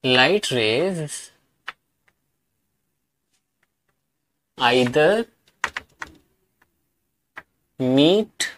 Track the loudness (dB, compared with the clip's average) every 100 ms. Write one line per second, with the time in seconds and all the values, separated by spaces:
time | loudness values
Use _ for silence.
0 | 0 2 2 0 -2 -2 -2 -2 -2 -6
1 | -10 -12 -18 _ _ _ -20 -20 _ _
2 | _ _ _ _ _ _ _ _ _ _
3 | _ _ _ _ _ _ _ _ _ _
4 | _ _ _ _ _ -4 0 2 2 2
5 | 2 2 -4 _ _ _ -12 -12 -18 _
6 | -20 -20 _ _ _ _ _ _ _ _
7 | _ _ _ -20 _ _ _ _ 0 4
8 | 4 2 -2 _ -10